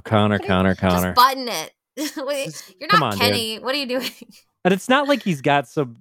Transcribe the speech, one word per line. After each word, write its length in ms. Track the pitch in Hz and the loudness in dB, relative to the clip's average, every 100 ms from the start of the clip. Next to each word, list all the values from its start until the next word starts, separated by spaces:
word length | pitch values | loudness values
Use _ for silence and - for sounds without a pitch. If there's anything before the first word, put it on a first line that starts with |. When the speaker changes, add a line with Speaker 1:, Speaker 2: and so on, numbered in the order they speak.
| - | 0
Speaker 1:
Connor, 300 | 107 107 101 | 2 4 0
Speaker 2:
What 60 | |
are 20 | |
you 40 | - | 0
Speaker 1:
Connor, 220 | 92 95 92 | 2 2 2
Speaker 2:
just 60 | |
Speaker 1:
Connor. 320 | 95 90 90 90 | 2 2 2 4
Speaker 2:
button 340 | - 269 240 | 4 2 -6
it. 240 | 175 151 _ _ 247 | -8 -10 _ _ -8
<laughs> 160 | 302 - 262 | -8 -6 -6
Wait, 200 | 285 269 | -6 -6
Speaker 1:
Just, 280 | - - - | -10 -18 -16
Speaker 2:
you're 80 | 302 | -2
Speaker 1:
come 140 | 415 | 0
Speaker 2:
not 120 | 123 | 0
Speaker 1:
on, 60 | 196 | 0
Speaker 2:
Kenny. 360 | 233 240 220 220 | 0 0 -4 -6
Speaker 1:
dude. 80 | 240 | -6
Speaker 2:
What 100 | 285 | -4
are 20 | |
you 100 | 247 | -4
doing? 220 | 254 247 - - | -4 -6 -12 -20
<laughs> 320 | - _ _ | -20 _ _
Speaker 1:
And 100 | 180 | 0
it's 140 | 190 - | 0 2
not 220 | 269 277 | 0 2
like 120 | 269 | 0
he's 200 | 202 139 | 0 -2
got 260 | 143 143 139 | 2 2 0
some 300 | 156 127 113 | -4 -6 -8